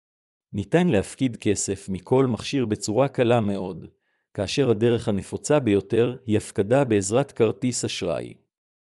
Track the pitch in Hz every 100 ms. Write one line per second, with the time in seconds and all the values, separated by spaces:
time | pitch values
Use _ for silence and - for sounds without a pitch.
0 | _ _ _ _ _ 101 98 160 180 110
1 | 92 - 131 107 - - - 101 - 92
2 | - 131 135 110 - 143 120 107 - 107
3 | 139 - 117 120 104 98 92 85 - _
4 | _ _ _ - 98 - 131 107 120 120
5 | 110 101 95 98 - 147 120 101 95 110
6 | 123 127 - 104 - - 101 127 135 107
7 | 95 117 143 - 110 - 127 120 117 -
8 | 90 69 60 57 _ _ _ _ _